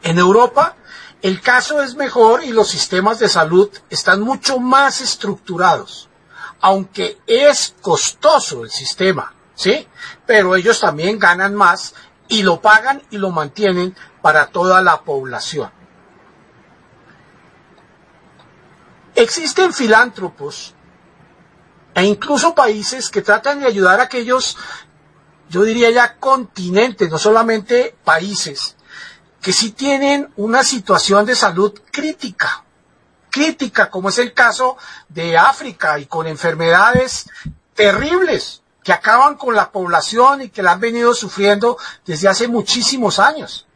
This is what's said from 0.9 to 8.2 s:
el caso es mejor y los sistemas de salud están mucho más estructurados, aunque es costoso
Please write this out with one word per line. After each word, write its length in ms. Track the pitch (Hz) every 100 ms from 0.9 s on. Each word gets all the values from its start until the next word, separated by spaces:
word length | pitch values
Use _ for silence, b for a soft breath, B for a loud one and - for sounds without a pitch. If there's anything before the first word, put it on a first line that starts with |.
| B B B
el 180 | 190 185
caso 420 | - 247 - 302
es 140 | 277 240
mejor 480 | 277 247 226 240
y 80 | 311
los 160 | 226 202
sistemas 520 | 180 - 185 196 226
de 100 | 208
salud 400 | 175 156 175 202 - _
están 300 | - - 190
mucho 400 | 220 277 - 262
más 400 | 247 262 277 -
estructurados, 1080 | 254 - 196 196 - 175 180 160 - - - _ _ B B B
aunque 580 | 190 196 190 - 180 - -
es 500 | 226 294 - - _
costoso 840 | - - - -